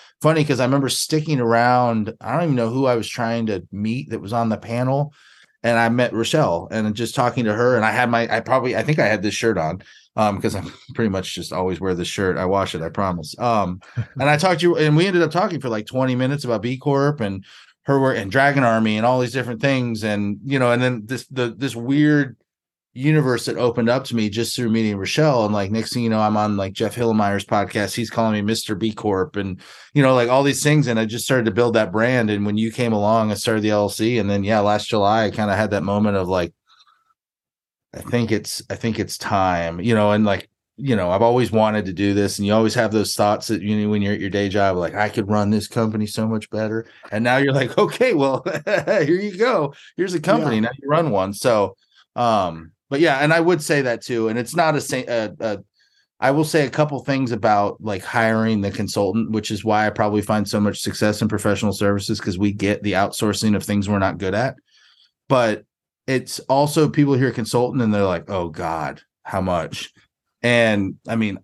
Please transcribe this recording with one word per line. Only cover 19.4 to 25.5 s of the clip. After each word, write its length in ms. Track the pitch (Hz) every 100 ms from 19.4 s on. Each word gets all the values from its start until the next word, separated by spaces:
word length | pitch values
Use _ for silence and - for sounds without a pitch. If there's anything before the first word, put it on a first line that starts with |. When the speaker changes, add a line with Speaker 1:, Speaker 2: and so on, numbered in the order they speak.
| 120 113
Speaker 1:
things. 420 | 139 135 120 110
And, 360 | 110 104 101 101 135
you 120 | 135
know, 120 | 123
and 100 | 120
then 220 | 127 123 104
this, 220 | 127 -
the, 260 | 127 120 110
this 200 | 135 117
weird 600 | 120 143 147 147 135 - _ _ _ _ _
universe 520 | 123 143 156 131 120 127
that 120 | 98
opened 320 | 120 127 113
up 140 | 127 127
to 100 | 117
me 120 | 107
just 280 | 104 113 -
through 140 | 120
meeting 260 | 113 110 101
Rochelle. 480 | 95 - 156 127
And, 80 | 104